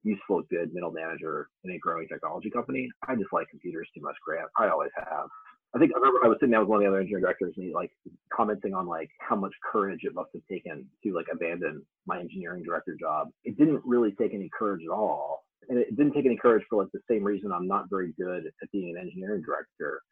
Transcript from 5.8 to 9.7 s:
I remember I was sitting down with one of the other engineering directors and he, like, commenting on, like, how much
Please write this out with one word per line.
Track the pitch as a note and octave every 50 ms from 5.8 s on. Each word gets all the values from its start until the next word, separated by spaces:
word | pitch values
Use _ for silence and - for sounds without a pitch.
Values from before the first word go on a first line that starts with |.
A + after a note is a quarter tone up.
| E3 - -
I | B2
remember | B2+ C3+ B2+ B2+ B2
I | A2+
was | G#2+ -
sitting | D3+ B2
down | A#2 A2
with | G#2 F#2+
one | A2 G#2
of | G2+
the | G2
other | F#2+ F#2+
engineering | F#2+ G2+ G#2 F#2 F2+
directors | F2+ F2+ - F#2+ F2 D#2+
and | G2 F2+
he, | F2 D#2
like, | F2 F2+ - _ _ _ - - _ _ _
commenting | - - A2+ G#2+ G#2+ G2 - G2+
on, | F#2+ F#2 F#2
like, | F2 E2+ D#2+ D#2+ - _ _
how | - - A#2
much | G#2 G2 G2 - - - -